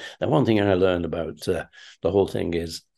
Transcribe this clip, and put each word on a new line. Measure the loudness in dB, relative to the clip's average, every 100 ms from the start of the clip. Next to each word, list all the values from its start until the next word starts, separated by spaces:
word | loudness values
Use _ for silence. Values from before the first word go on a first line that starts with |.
| -8 -6
the | 0
one | 2 4
thing | 4
I | 4 4
learned | 2 2 -2
about, | -6 -8 -8 -4
uh, | -4 -6 -16 -20 -6
the | 0
whole | 2 0
thing | -2 -4
is | -4 -6 -10 -16